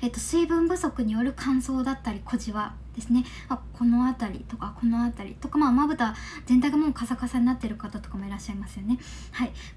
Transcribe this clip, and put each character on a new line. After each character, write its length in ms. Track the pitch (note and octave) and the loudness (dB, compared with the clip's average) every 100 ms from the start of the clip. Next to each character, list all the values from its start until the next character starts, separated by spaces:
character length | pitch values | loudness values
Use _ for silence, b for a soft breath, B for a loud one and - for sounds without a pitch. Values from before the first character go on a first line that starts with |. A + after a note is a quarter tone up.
え 60 | B3 | -4
っ 40 | |
と、 80 | A3+ | -4
水 260 | - E4 E4 | 0 2 4
分 220 | E4 E4 | 4 4
不 100 | F4+ | 2
足 260 | D4+ - | 0 0
に 100 | G#3+ | 0
よ 100 | A3 | 2
る 100 | B3 - | 0 0
乾 220 | C4 C4 | 2 2
燥 260 | B3+ C4 | 2 0
だ 100 | B3+ | 0
っ 60 | B3+ | -2
た 120 | A#3 | -4
り 80 | G3+ | -6
小 140 | - B3 | -4 -4
じ 140 | - | -2
わ 220 | G#3 G#3 - - - | -4 -4 -8 -12 -10
で 60 | |
す 100 | - | 2
ね。 140 | A#3+ B3 B B | 2 2 B B
あ、 100 | B3 - | -8 -8
こ 120 | - A#3+ | 0 4
の 200 | A#3+ B3+ | 6 4
辺 320 | B3+ G#3+ - | 0 -4 -6
り 0 | - | -10
と 100 | A3+ | -8
か、 180 | G#3 - | -8 0
こ 60 | A#3 | 2
の 180 | A#3 | 2
辺 260 | A#3+ A#3 G3 | 0 -2 -10
り 60 | - | -10
と 140 | C4+ | -2
か、 80 | D4 | 4
ま 120 | C#4 | 6
あ、 20 | |
ま 160 | B3 D4 | 6 4
ぶ 100 | C#4 | 2
た 180 | A3+ A3 B D#4 - | 0 -2 B -12 4
全 160 | B3 | 6
体 100 | D4 | 6
が 60 | D4 | 4
も 100 | D#4 | 2
う 60 | |
カ 120 | C4 A#3 | 0 -4
サ 100 | B3 | -4
カ 120 | B3 | -2
サ 120 | B3+ | 2
に 60 | A#3+ | 2
な 80 | |
っ 40 | B3 | 2
て 100 | A3 | -2
る 80 | A3 | -6
方 240 | G3+ G3+ | -8 -8
と 100 | - | -8
か 80 | G3 | -10
も 80 | G3 | -8
い 40 | |
ら 80 | G3+ | -8
っ 20 | |
し 100 | - | -8
ゃ 40 | |
い 20 | G3+ | -8
ま 120 | G3+ | -10
す 100 | - | -8
よ 60 | |
ね。 160 | G3+ B3 B B B | -2 -2 B B B
は 140 | - B3 | -4 -4
い。 60 | B B | B B